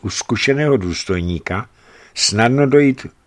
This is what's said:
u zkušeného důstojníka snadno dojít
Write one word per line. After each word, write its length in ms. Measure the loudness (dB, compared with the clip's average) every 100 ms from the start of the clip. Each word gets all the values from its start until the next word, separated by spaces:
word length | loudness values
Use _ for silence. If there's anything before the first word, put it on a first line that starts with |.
u 80 | -8
zkušeného 680 | -8 -4 -2 0 0 2 0
důstojníka 920 | 0 -6 -4 -4 -2 -6 -6 -8 -8 _ _ -20 -18
snadno 540 | -6 -2 2 2 4 4
dojít 400 | 4 4 0 -8 -20